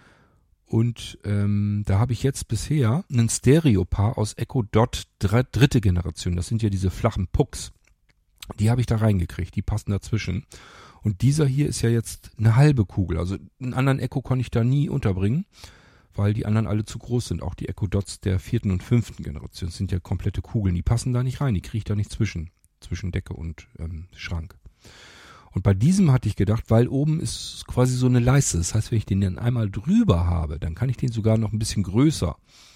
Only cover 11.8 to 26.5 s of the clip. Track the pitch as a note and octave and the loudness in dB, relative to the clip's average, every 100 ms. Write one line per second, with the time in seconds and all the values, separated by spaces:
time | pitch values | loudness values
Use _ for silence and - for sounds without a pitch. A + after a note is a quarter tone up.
11.8 | A#2 A#2 - - - - A2+ A2+ D3+ C3 | 0 0 -2 -14 -16 0 4 6 6 6
12.8 | F#2+ - F2+ E2+ F2+ G2 - _ B2+ B2+ | 0 0 -2 -2 -2 -6 -10 _ -6 0
13.8 | C3+ C3+ B2 C#3 - B2+ A#2+ A#2+ A#2+ C#3+ | 0 0 -2 -6 -2 -2 0 0 2 2
14.8 | - C3+ G#2+ F#2 G2+ D3+ - - - - | 0 0 0 0 0 0 -4 -16 -20 -20
15.8 | _ _ _ - G#2 G#2+ G#2+ G#2+ G#2+ G#2+ | _ _ _ -2 0 0 0 0 0 -2
16.8 | - - - B2 - E2 G2 - - - | -4 -10 -4 -4 -2 -6 -6 -8 -10 -4
17.8 | F#2 G2 - - G2+ F#2 - A#2 G2 F2+ | -2 -2 -4 -6 -2 -2 -2 -2 0 -2
18.8 | - A#2+ - - D2+ D2 - - F2+ - | 2 0 0 -10 -12 -10 -14 -10 -10 -6
19.8 | F#2+ F2+ - F#2+ F#2+ - - A2+ F#2+ F2 | -4 -4 -4 -4 -2 -4 -4 -2 0 0
20.8 | - A#2+ B2+ B2 B2+ - C#3 F2+ - A2+ | 0 0 0 -2 -2 -2 -2 -2 -4 -8
21.8 | - G#2 G#2 - G#2 E2+ D#2+ _ _ _ | -4 -4 -4 -4 -4 -4 -10 _ _ _
22.8 | - F2+ F#2 F#2 - - E2 D#2+ - - | -10 -8 -6 -6 -8 -10 -10 -12 -18 -12
23.8 | E2+ D#2+ F#2 - - E2 D#2+ - - _ | -10 -10 -14 -16 -8 -8 -8 -18 -20 _
24.8 | - - - - - - - G2 G2 F#2+ | -20 -20 -20 -20 -20 -20 -8 0 2 4
25.8 | D3 G3 E3 B2+ G#2+ - G2 | 4 6 6 4 2 0 0